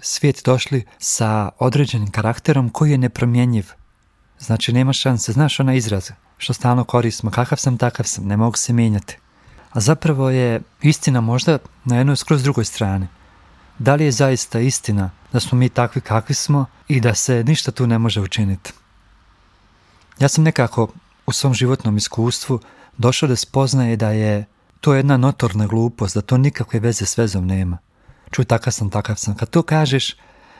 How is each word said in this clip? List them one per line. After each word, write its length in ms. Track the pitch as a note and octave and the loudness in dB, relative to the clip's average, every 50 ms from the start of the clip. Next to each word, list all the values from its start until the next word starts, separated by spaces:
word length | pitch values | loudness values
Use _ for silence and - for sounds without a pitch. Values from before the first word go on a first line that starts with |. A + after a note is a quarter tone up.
svijet 400 | - - - - - D3 C3+ - - | -10 -8 -4 0 0 0 0 0 0
došli 400 | - B2+ B2+ - - C#3 B2+ G#2+ - - _ | 2 2 2 0 -2 -2 -4 -4 -6 -12 _
sa 500 | - - - - A#2+ G#2+ G#2+ G#2+ G2+ - - - | -8 -6 -4 -2 0 0 0 0 -2 -4 -4 -2
određenim 520 | B2 B2+ - C#3+ C#3+ A#2+ - A2+ G#2 G2+ | 0 2 2 2 0 0 0 -2 -4 -4
karakterom 580 | - - A2 A2 A#2 - - - D3+ C3+ B2+ A#2 | -4 -2 -2 -2 -2 -2 0 0 2 2 2 0
koji 220 | - - D#3 D3+ | 0 0 2 2
je 60 | D3 C3 | 4 4
nepromjenjiv. 680 | B2+ A#2+ - - C3 A#2+ A#2+ B2 B2 B2 A#2+ G#2+ F#2 - - - _ _ _ _ _ _ _ _ _ _ _ - | 2 0 0 -2 0 0 2 2 2 2 2 0 -2 -4 -10 -20 _ _ _ _ _ _ _ _ _ _ _ -12
Znači, 340 | - - A2+ A2 - - A#2+ | -4 -2 -2 -2 0 0 2
nema 200 | B2 C3 C3 C3+ | 2 2 2 0
šanse. 380 | - - C3+ B2 A2 - - | 0 0 0 0 0 -2 -2
Znaš 280 | G#2+ C3+ D#3 C#3+ - - | 0 2 2 2 2 0
onaj 180 | C#3 C3 C3 C3 | 0 2 2 2
izraz 340 | A2 A2 G#2 F#2+ - - - - _ _ _ _ | 0 0 -2 -4 -4 -8 -14 -20 _ _ _ _
što 160 | - - A#2+ | -6 -6 -4
stalno 300 | - - B2 B2 B2+ A#2 | -2 0 2 2 2 2
koristimo, 480 | - - B2 A2+ A2+ - - - G#2+ | 2 2 2 2 0 -2 -4 -6 -4
„Kakav 260 | - - B2 - - - | -2 -2 -2 -2 -2 -2
sam, 200 | - C3+ B2 A#2 | 0 -2 0 0
takav 280 | - A#2+ - - A2 | 0 -2 -2 -2 -6
sam, 200 | - - G#2 G2+ | -6 -6 -6 -4
ne 120 | G2 G2+ G#2 | -2 0 0
mogu 200 | A2 A#2 A2 - | 0 0 0 -2
se 160 | - - A#2+ | -2 0 2
mijenjati.” 440 | A#2+ A#2 A2+ G#2 G2+ - - - - _ _ _ _ _ - - - - _ | 2 2 2 0 -2 -4 -6 -14 -20 _ _ _ _ _ -20 -20 -20 -20 _
A 80 | - A#2 | -6 -2
zapravo 500 | G2+ A#2 D#3+ D3+ - D#3+ D3+ C3+ C3+ C3 | 0 2 0 2 0 0 0 2 0 2
je 320 | C3 C3 B2 A#2+ A2+ - - - _ _ | 2 2 2 0 0 -2 -4 -10 _ _
istina 400 | - D3 D#3 - - D3+ C3 B2 | 2 2 2 2 0 0 2 2
možda 360 | A2+ A2 A#2 B2+ - - D#3 C3 - - _ _ - | 2 0 0 0 2 2 0 0 -2 -8 _ _ -4
na 120 | B2+ B2 A#2+ | 0 0 2
jednoj 180 | C3 C#3+ C#3+ | 2 2 2
skroz 280 | B2 - - D#3+ C#3+ B2+ | 0 0 0 0 0 2
drugoj 220 | C#3+ C#3 - A2 | 0 0 0 -2
strani. 420 | - - - A2+ G2 G2 G2 F#2+ F2+ - _ - - _ _ _ _ - _ _ _ _ - | -4 -4 -4 -2 -2 0 -2 -4 -6 -10 _ -20 -20 _ _ _ _ -20 _ _ _ _ -2
Da 160 | A#2+ B2 C#3+ | 0 2 2
li 100 | D3 D#3 | 4 2
je 60 | D3 | 2
zaista 480 | B2 G#2+ C#3+ C3+ C3 A#2 - - - A#2 | 2 2 2 2 2 0 -2 -4 -2 0
istina 520 | A#2 C3+ - - - - G#2 G2+ F#2+ F#2 - _ - - - | 0 0 0 -2 -2 -2 0 0 -2 -2 -6 _ -10 -4 -4
da 60 | B2 | -4
smo 180 | - - - B2 | -2 0 2 2
mi 120 | B2+ A#2+ | 2 2
takvi 320 | - - A#2+ A2+ - B2+ | 2 0 0 0 -2 -6
kakvi 340 | - - G#2+ A2 G#2+ - C#3+ | -4 -2 -2 -2 -2 -2 -4
smo 300 | - - - D3 C#3+ C3+ - - _ _ - | -4 0 0 0 0 0 -2 -8 _ _ -2
i 120 | D3+ C3 | 0 2
da 160 | A2+ A#2+ G#2+ | 2 2 0
se 280 | - - - B2+ A#2 A2+ | 0 0 0 0 0 2
ništa 280 | B2 D#3 - - - | 2 0 0 -2 -4
tu 160 | - - B2+ A#2+ | -4 -2 0 0
ne 100 | A#2 A2+ | 2 2
može 240 | A2+ A#2 G#2+ A2 | 0 0 0 -2
učiniti? 520 | G2 F#2 - - G#2+ G2 F#2+ F2+ - - - - _ _ _ _ _ _ _ _ _ _ _ _ _ _ _ _ _ _ _ _ _ _ _ _ _ _ _ - | -4 -4 -2 -2 0 0 -2 -4 -6 -12 -20 -20 _ _ _ _ _ _ _ _ _ _ _ _ _ _ _ _ _ _ _ _ _ _ _ _ _ _ _ -2
Ja 80 | C3+ C#3 | 0 0
sam 160 | - - D#3 | 2 2 2
nekako 440 | D#3+ - - B2 A2+ - - A2+ G#2 - - - _ _ _ _ | 2 2 0 -2 0 0 -2 -2 -2 -4 -12 -20 _ _ _ _
u 60 | - | -6
svom 220 | A#2 - - C#3 B2+ | -4 -2 0 0 0
životnom 440 | - C3 B2 C3+ - - A#2 G#2 G#2 | 2 2 0 0 0 0 -2 -2 -2
iskustvu 640 | - - - - A2+ A#2+ A#2 - - - C3 A2+ - - - - - - _ - | -2 -4 -4 -2 -2 -2 -2 -4 -4 -4 -6 -6 -6 -12 -20 -20 -20 -16 _ 0
došao 320 | A2 A#2+ C3 - - C#3 | 0 0 2 2 0 0
do 60 | B2 | 0
spoznaje 600 | - - - - C3+ C3+ B2+ C3+ C3+ B2 A#2 A2+ | -2 -4 -2 -2 0 0 2 2 2 2 0 0
da 140 | G#2+ A2 G#2+ | 0 0 0
je 360 | G#2+ A2 G#2+ G#2+ G#2 G#2 G#2 - _ _ _ _ _ _ | 0 0 0 0 0 -2 -4 -8 _ _ _ _ _ _
to 120 | - D3+ C#3 | 0 2 2
jedna 240 | C3+ C#3 C#3+ C#3 B2+ | 4 4 4 4 4
notorna 500 | A#2+ C#3 C3+ - - A2+ F#2+ G#2+ G#2 G2 | 4 2 2 0 -2 -2 0 0 0 0
glupost, 480 | A2+ A2+ A#2 A#2+ A2+ - A2 G2 - | 0 0 0 0 -2 -4 -6 -4 -2
da 60 | G#2 | -4
to 160 | G2+ - B2+ B2+ | -2 2 2 2
nikakve 420 | C3+ C#3+ - - A#2+ - - A#2 | 2 2 0 -2 -6 -4 -2 -2
veze 260 | G#2 A#2+ A2 - G2 | 0 0 -2 -2 -4
s 120 | - - - | -4 0 0
vezom 300 | A#2 G#2+ F#2+ G2 F2+ F#2 | 0 0 0 -2 -2 0
nema. 300 | F#2+ F#2+ F#2 F2+ F2 F2 - _ _ _ _ - - _ _ - | 0 0 -2 -2 -4 -6 -10 _ _ _ _ -20 -20 _ _ -6
„Čuj, 140 | - - B2+ | -4 -2 0
takav 280 | - A#2+ A2+ - B2+ - | 0 0 0 0 -2 -4
sam, 160 | - A2 G2 | -4 -4 -4
takav 260 | - G#2 G#2 - G#2+ | -4 -4 -4 -4 -6
sam.” 200 | - - A2 G2+ | -4 -4 -6 -4
Kad 140 | - A#2 - | -4 -6 -2
to 120 | - E3+ | 0 0
kažeš, 540 | E3 - D#3 D#3 D#3 C3+ C3+ C3 - - - - _ _ _ _ _ _ - | 0 2 2 0 2 2 0 -2 -2 -4 -8 -12 _ _ _ _ _ _ -20